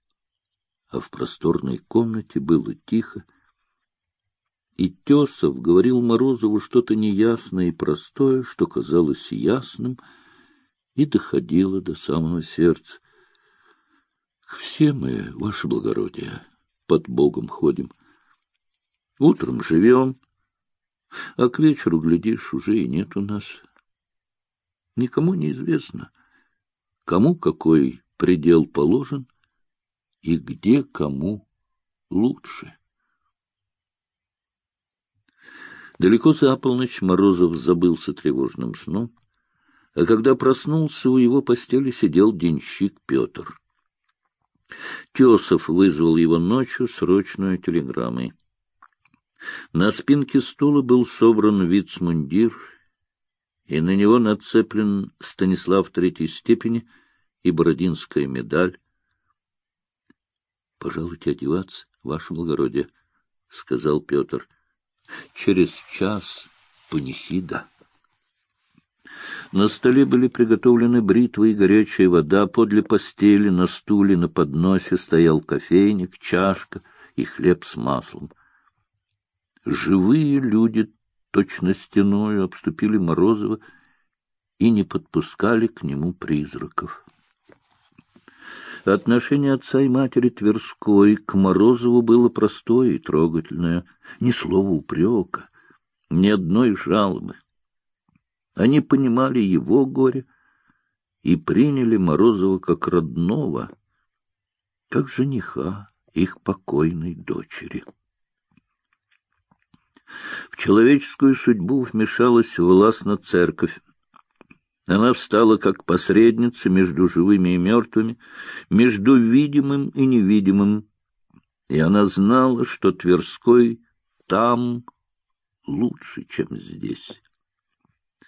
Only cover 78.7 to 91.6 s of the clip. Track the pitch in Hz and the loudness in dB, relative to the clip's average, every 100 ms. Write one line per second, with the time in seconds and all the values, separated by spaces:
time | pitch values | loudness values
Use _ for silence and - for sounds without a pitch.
78.7 | _ _ _ _ _ _ _ _ _ - | _ _ _ _ _ _ _ _ _ -6
79.7 | - 80 95 95 151 151 139 127 107 113 | -4 0 2 4 2 2 0 0 0 2
80.7 | 110 107 _ _ _ _ 101 98 - 87 | 0 -4 _ _ _ _ -2 -2 -2 -4
81.7 | 95 - 104 101 101 107 104 92 - - | -4 -4 0 0 0 -2 -4 -4 -6 -8
82.7 | - 107 107 85 80 98 107 104 107 _ | -4 -2 -2 -2 0 0 0 -4 -8 _
83.7 | _ _ _ _ _ _ _ _ - 113 | _ _ _ _ _ _ _ _ 0 2
84.7 | 107 95 87 - 82 - - 101 113 113 | 2 0 -6 -4 -4 -4 -4 0 0 -2
85.7 | - 73 71 85 87 - 76 73 - - | -4 -8 -6 -6 -8 -4 -4 -4 -12 -14
86.7 | - - - _ _ _ _ _ _ _ | -10 -10 -12 _ _ _ _ _ _ _
87.7 | _ _ _ _ _ _ _ - - - | _ _ _ _ _ _ _ -20 -20 -18
88.7 | - - 101 - 120 - 143 139 131 - | -8 0 0 2 0 2 0 0 -2 0
89.7 | 131 135 127 131 123 123 - 104 110 - | 0 2 2 0 2 0 0 0 0 -4
90.7 | - - 101 104 107 - 98 95 90 | -8 2 6 6 4 0 0 2 4